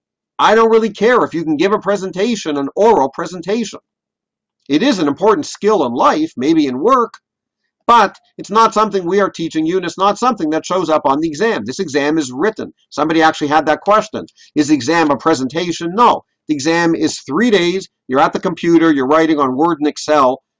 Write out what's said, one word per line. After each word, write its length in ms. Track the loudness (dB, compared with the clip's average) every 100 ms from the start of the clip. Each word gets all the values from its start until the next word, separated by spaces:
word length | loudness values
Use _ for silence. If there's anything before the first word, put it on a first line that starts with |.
| _ _ _ 0
I 160 | 2 4
don't 160 | 4
really 180 | 4 2
care 340 | 0 2 2
if 100 | 0
you 100 | -2
can 140 | -4 0
give 160 | 0
a 60 | 0
presentation, 800 | -2 -4 -4 -4 -2 -4 -4 -6
an 120 | -4 2
oral 360 | 4 4 2
presentation. 680 | -4 -10 -10 -6 -4 -4 -10 _ _ _ _ _ _ _ _ -4
It 120 | 0
is 160 | 0 0
an 100 | -2
important 380 | 0 2 0 -2
skill 400 | -4 0 0 0
in 80 |
life, 380 | 0 0 0 -4 -2
maybe 300 | 0 2 0
in 140 | 0
work, 360 | 2 2 0 -6 _ _ _ _ _ _ 2
but 320 | 4 4 -2 _ -18
it's 120 | -2
not 240 | 2 2
something 320 | 2 0 -2 0
we 140 | 0
are 100 | 0
teaching 360 | -4 -6 -2 -2
you, 100 | -2
and 100 | -4
it's 120 | -2
not 200 | -2 0
something 320 | -2 -2 -2
that 140 | -4 -2
shows 240 | -4 0
up 120 | 0 0
on 140 | -2
the 80 | -4
exam. 380 | -2 -2 -2 -6
This 140 | -8
exam 380 | -4 -2 0 -2
is 140 | -4
written. 420 | -2 -4 -4 -12 -14 _
Somebody 320 | -6 -2 2
actually 280 | 2 0 -2
had 160 | 0 0
that 160 | -2
question. 440 | 2 0 0 -10 -12 _ -6 -2
Is 140 | 0
the 40 |
exam 380 | 0 0 0 0
a 60 | 0
presentation? 720 | 0 0 -2 -4 -6 -6 -6
No. 300 | 2 2 2 -6 _ -6
The 80 | -4
exam 400 | 0 0 0 0
is 240 | -2 -4
three 320 | -6 -2 2
days. 380 | 2 0 -2 -8 _ -4
You're 140 | 0
at 120 | 0
the 60 | 0
computer. 520 | -6 -2 2 4 4
You're 160 | 2 2
writing 320 | 2 2 2
on 180 | 0 0
Word 200 | 0 0
and 80 | -2
Excel, 540 | -4 0 2 2 0 _